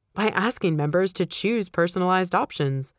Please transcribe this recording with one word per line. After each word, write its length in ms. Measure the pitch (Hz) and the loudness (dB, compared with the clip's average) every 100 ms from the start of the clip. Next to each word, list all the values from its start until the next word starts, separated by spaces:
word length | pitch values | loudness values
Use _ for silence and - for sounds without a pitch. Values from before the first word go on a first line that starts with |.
| _ | _
by 140 | - 214 | -2 0
asking 480 | 185 214 247 180 156 | 0 -2 0 0 0
members 360 | 147 170 190 | 2 2 0
to 120 | - 175 | 0 -2
choose 440 | - 196 233 190 | -2 0 0 -2
personalized 680 | - 170 185 180 185 180 185 | 0 0 2 2 2 2 0
options, 580 | 277 - 139 135 135 | -2 -2 -2 -2 -6